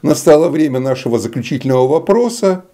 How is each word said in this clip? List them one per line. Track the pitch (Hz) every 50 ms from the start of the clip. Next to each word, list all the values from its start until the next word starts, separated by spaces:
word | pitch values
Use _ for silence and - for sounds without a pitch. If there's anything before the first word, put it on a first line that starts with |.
настало | - 147 151 135 - 180 151 151 160 175
время | 143 156 156 151 127 131
нашего | 127 135 131 127 - 127 117 117
заключительного | 101 117 117 135 117 - 156 127 - 135 131 127 127
вопроса | 131 143 160 165 - 196 233 240 240 226 - - 196 185 185 185 _